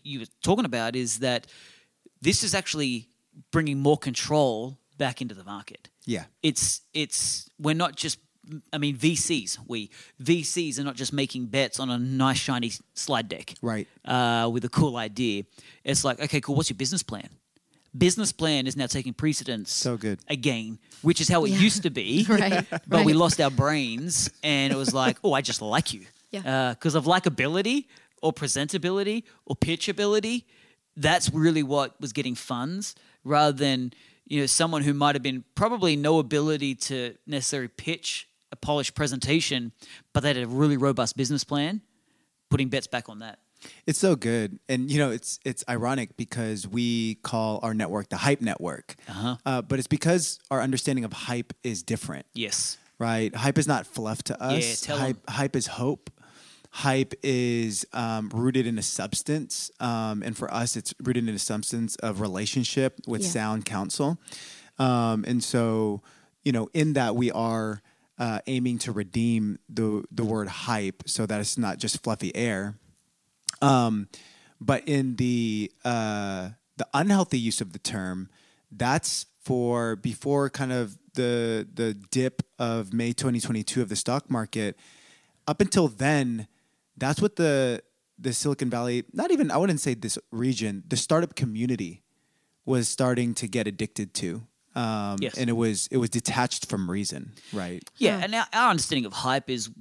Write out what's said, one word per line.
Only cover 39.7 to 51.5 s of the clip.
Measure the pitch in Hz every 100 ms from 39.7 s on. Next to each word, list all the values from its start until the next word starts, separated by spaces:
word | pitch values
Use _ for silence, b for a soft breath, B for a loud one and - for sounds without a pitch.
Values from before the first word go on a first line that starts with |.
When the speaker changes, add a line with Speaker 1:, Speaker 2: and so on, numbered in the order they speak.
| - B B B
Speaker 1:
but | -
they | 143
had | 127
a | 120
really | 127 151 139
robust | 139 131 117 -
business | 127 143
plan, | - 147 147 208 _ _ _ _ _ _ _
putting | 131 135
bets | 131 -
back | 123 117
on | 107
that. | 110 101 _ B B B -
Speaker 2:
It's | 151
so | 196 151
good. | 113 117 107 95 _
And, | 131 131
you | 147
know, | 143
it's, | 120 - - -
it's | 123 -
ironic | 120 117 135 113 -
because | 120 - 113 107 95
we | 110 120 117 113 107
call | - 117 110 107
our | 117 110
network | 98 101 98
the | 92
Hype | 104 143
Network. | 117 - 85 67 - - -
Speaker 1:
Uh-huh. | 95 117 123 -
Speaker 2:
Uh, | 131
but | 113 135
it's | 131
because | 147 160 180 160 - _
our | 135
understanding | 123 131 - 131 113
of |
hype | - - 123 117